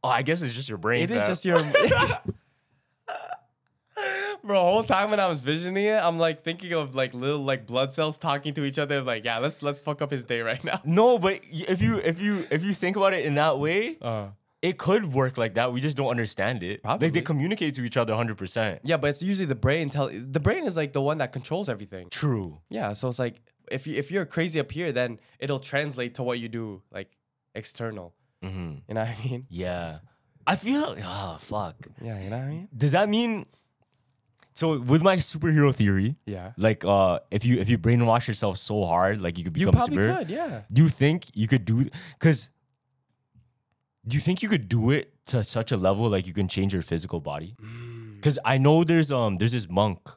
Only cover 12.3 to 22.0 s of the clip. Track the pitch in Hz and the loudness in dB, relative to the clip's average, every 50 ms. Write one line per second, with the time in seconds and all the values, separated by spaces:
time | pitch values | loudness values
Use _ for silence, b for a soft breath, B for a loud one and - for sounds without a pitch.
12.3 | 208 190 165 - - 160 165 202 202 - - 180 196 208 196 196 190 180 123 151 | -2 -2 -2 -2 -2 -2 -2 -2 -4 -2 -2 -2 0 2 2 2 2 2 -2 0
13.3 | 143 143 147 160 147 131 143 151 170 196 220 247 320 320 - 120 113 110 104 98 | 2 2 2 2 2 0 0 0 0 0 -2 -2 -6 -8 -6 -6 -6 -6 -6 -8
14.3 | 101 _ _ _ _ _ - 175 180 - - 151 190 226 214 165 131 135 135 131 | -12 _ _ _ _ _ -4 -4 -4 -2 0 2 2 2 2 0 0 0 0 0
15.3 | 127 - 117 113 92 110 120 127 123 123 131 151 147 127 139 127 123 120 117 101 | 0 -2 -2 -2 0 0 0 0 0 -2 -4 -4 -2 -2 -2 -2 0 -2 -2 -4
16.3 | - - 95 107 127 113 87 87 104 - _ 107 120 117 135 165 143 185 180 - | -2 -2 -2 -2 -2 -2 -4 -6 -8 -8 _ -4 -2 0 0 2 2 0 0 0
17.3 | 165 143 139 175 208 208 170 156 135 131 123 120 - 131 117 110 110 110 120 113 | -2 0 0 0 0 0 -2 -4 -2 -4 -6 -2 0 0 0 2 0 -2 0 -2
18.3 | 107 92 95 92 - 117 110 107 87 - - 135 165 156 139 147 147 143 165 185 | -4 -6 -8 -6 -2 -2 -2 -2 -2 -6 -2 -2 -2 0 2 0 -2 -2 -2 -2
19.3 | 202 190 196 156 135 110 104 127 139 165 165 143 131 143 139 - - 98 120 135 | -2 -2 0 -2 -2 0 0 0 2 2 -2 -2 -2 -2 -2 -2 -4 -8 -10 -4
20.3 | 135 165 147 185 220 370 330 254 180 160 156 143 143 143 139 139 151 160 139 123 | -4 -2 0 0 0 0 -2 -4 -2 -2 -4 -2 -2 -2 0 0 0 -2 -2 -4
21.3 | - 135 120 - 156 180 208 170 120 98 104 95 - 92 | -4 -10 -8 -6 -6 -6 -4 -6 -6 -8 -8 -14 -14 -14